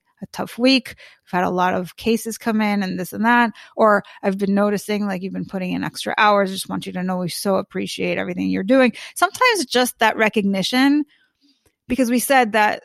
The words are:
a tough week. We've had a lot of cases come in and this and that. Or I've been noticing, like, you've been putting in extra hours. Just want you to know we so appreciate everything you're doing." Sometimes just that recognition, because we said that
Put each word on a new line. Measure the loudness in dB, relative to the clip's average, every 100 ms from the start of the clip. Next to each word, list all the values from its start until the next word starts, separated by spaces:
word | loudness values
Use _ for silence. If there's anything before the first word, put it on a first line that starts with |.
| _ -20
a | -16
tough | -10 -10 0
week. | 2 2 0
We've | -18 -20 _ _
had | -2
a | 0
lot | 0 0
of | 0 -4 -6
cases | -2 -2 -2 -6
come | -2 0
in | 0 0
and | -2 -6
this | -6
and | -2
that. | 2 4 2 -2 -10
Or | 2 4 4 0 -6
I've | -4 -2
been | 0
noticing, | 2 2 0 -2 -4 -4
like, | -6
you've | -8
been | -8 -8
putting | -6 -4
in | -4
extra | -6 -6 -4 2
hours. | 4 4 2
Just | -4 -8
want | -8 -8
you |
to | -6
know | -4 -4
we | -6
so | -4 -2 0
appreciate | -2 -6 -8 -6 -4 -4
everything | -4 -4 -2
you're | -2
doing." | 2 4 4 0 -10
Sometimes | -2 -2 2 2 2
just | 0 0 0 2
that | 0 2
recognition, | 0 0 0 0 0 2 4 2 0 _ _ _ _ _ _ _ -6
because | -2 2
we | 2
said | 4 4 4
that | 2 2 0